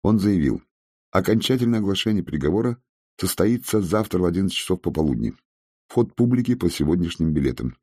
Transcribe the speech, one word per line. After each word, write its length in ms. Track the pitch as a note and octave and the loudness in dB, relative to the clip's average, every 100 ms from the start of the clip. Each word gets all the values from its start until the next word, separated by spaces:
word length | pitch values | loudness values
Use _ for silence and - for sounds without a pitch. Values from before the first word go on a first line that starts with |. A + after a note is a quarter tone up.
Он 160 | F#2 G#2+ | 2 2
заявил: 420 | G2 G2 C#2+ - _ _ _ _ _ | 2 2 0 -2 _ _ _ _ _
«Окончательное 680 | F#2+ F#2+ A2 G#2+ C3 A#2+ A2+ | -2 2 0 2 0 2 0
оглашение 460 | G2 F#2+ - G#2+ | 0 -2 0 -2
приговора 580 | E2+ D2+ D2 F#2+ A#2+ A#2+ _ _ _ - | -2 -2 0 0 0 -4 _ _ _ -6
состоится 640 | F#2+ - F#2+ A#2+ - A2 | -6 0 0 0 0 -2
завтра 380 | F#2 G#2 G#2+ F#2 | 0 0 0 0
в 60 | |
одиннадцать 320 | F2+ E2+ F#2+ - | 0 0 -2 -2
часов 240 | - F#2 | -4 -4
пополудни. 540 | - D#2 D#2 A#1+ A1+ - _ _ _ _ _ | -2 -2 0 0 -4 -8 _ _ _ _ _
Вход 300 | - A2+ - | -2 -2 2
публики 400 | A#2+ B2 B2 B2 | 2 2 0 0
по 120 | F2 | 0
сегодняшним 640 | - D2+ F2 E2+ - D#2+ | 0 0 0 0 -2 0
билетам. 440 | D2+ C2+ B1+ B1+ - | 0 -2 -2 -8 -8